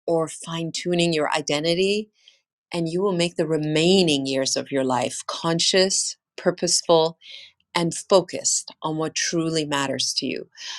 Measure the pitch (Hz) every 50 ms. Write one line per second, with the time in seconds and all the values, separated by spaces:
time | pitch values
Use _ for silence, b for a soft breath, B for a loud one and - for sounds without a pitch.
0 | - - 165 165 160 156 - - - 170 165 165 165 160 - - - 175 175 175
1 | 170 170 165 151 147 - - 156 151 - 147 147 156 170 170 180 190 196 208 208
2 | 214 _ b b b b b b b b _ _ _ - - 175 165 160 170 180
3 | 202 202 180 170 170 170 170 - 165 151 160 147 151 151 156 156 165 180 190 196
4 | 175 160 143 139 135 135 135 131 135 - - 135 127 - 139 135 131 131 127 123
5 | 120 - - - - - - - - 165 170 165 - - - 190 190 190 - -
6 | - - - _ _ _ _ - - 180 175 - 180 170 - - - - 170 160
7 | 160 165 165 _ B B B B B B B B B _ - 175 170 165 - -
8 | - - 202 185 170 - - - - - - - - - - _ - 160 156 156
9 | 156 156 - - - - 175 165 160 165 160 160 151 147 143 139 139 135 123 131
10 | - - - - 135 123 80 - - _ B B B B B